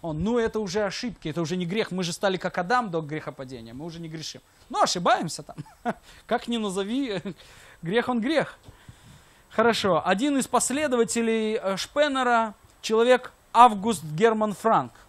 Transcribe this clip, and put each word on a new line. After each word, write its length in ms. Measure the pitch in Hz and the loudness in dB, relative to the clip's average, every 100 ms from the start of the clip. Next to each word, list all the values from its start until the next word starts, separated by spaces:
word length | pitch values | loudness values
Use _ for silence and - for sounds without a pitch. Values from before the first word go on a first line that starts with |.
Он: 200 | 170 156 | -6 -2
«Ну, 160 | 185 240 | 0 2
это 220 | 226 220 | 0 -2
уже 240 | 208 185 | -2 -2
ошибки, 440 | 208 - 247 180 165 | -2 -4 -8 -8 -6
это 120 | 151 | -4
уже 160 | 160 185 | -2 -2
не 100 | 175 | -2
грех, 240 | 208 208 | -2 -2
мы 140 | 185 | -2
же 80 | 175 | -4
стали 240 | 170 202 185 | -2 -2 0
как 220 | 180 190 | -4 -4
Адам 320 | 175 247 226 | 0 0 0
до 100 | 165 | -6
грехопадения, 760 | 151 151 151 135 131 131 113 | -6 -8 -10 -12 -14 -14 -14
мы 100 | 120 | -12
уже 160 | 170 165 | -12 -12
не 80 | 165 | -12
грешим». 320 | 160 151 - _ _ - | -12 -12 -14 _ _ -10
Ну, 140 | 330 | 0
ошибаемся 600 | 359 185 190 349 185 - | 2 2 2 2 0 -8
там. 140 | 151 - - - | -12 -14 -16 -8
<laughs> 100 | 220 - - - - | -8 -8 -12 -20 -4
Как 220 | 240 - | -4 -2
ни 100 | 233 | -4
назови, 640 | 208 185 196 247 269 190 196 165 - | -2 -4 -2 -2 -2 -4 -6 -12 -18
<laughs> 320 | - - - | -20 -20 -12
грех 260 | 165 220 233 | -2 -2 0
он 120 | 247 | -2
грех. 380 | 226 311 185 - - - - - - - - _ _ | 0 0 0 -8 -20 -20 -20 -20 -20 -20 -20 _ _
Хорошо, 540 | - 226 220 202 160 | 0 2 2 2 2
один 340 | - 190 285 277 | 2 0 0 0
из 80 | 208 | 0
последователей, 1080 | 240 - 262 294 247 233 233 226 226 220 220 | 0 0 -2 0 2 0 0 0 0 0 -2
э, 200 | 185 190 | -4 -4
Шпеннера, 760 | - 285 294 269 247 240 226 202 - _ | -4 0 0 2 2 2 0 -6 -20 _
человек 500 | - 220 233 254 247 _ _ | 0 2 6 4 2 _ _
Август 520 | 226 240 208 208 185 | 8 8 8 -2 -2
Герман 480 | 156 156 226 220 214 | -4 2 4 4 -2
Франк. 400 | 196 226 196 123 - | 0 2 2 0 -10